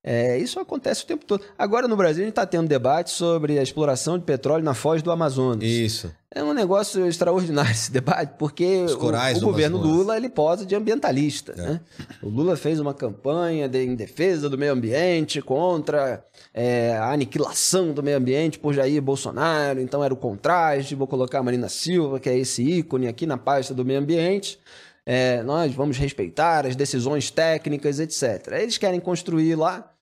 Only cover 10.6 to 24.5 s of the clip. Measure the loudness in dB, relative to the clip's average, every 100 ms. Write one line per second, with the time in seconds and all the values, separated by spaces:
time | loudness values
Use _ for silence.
10.6 | 0 -2 0 0 0 2 0 -2 -12 -8
11.6 | -6 -6 -8 -18 -18 -12 -6 -2 0 0
12.6 | 0 -2 -2 -4 -8 -4 -2 0 0 -2
13.6 | -2 -2 -2 -4 -6 0 0 2 -2 0
14.6 | 0 0 0 2 2 2 0 -6 -2 0
15.6 | 2 0 0 0 0 -4 _ -20 -12 -2
16.6 | 0 2 2 0 0 0 -2 -2 -2 0
17.6 | 2 2 0 -2 0 2 2 2 0 -2
18.6 | -2 2 2 2 0 -2 -4 -2 0 2
19.6 | 0 -2 -2 0 0 0 -4 -2 2 4
20.6 | 4 2 -2 -4 -2 -2 0 0 0 -2
21.6 | -2 -6 0 0 2 -2 0 0 0 0
22.6 | 2 2 0 -2 -2 -4 -4 -2 0 0
23.6 | 0 -4 -2 0 0 0 2 0 -4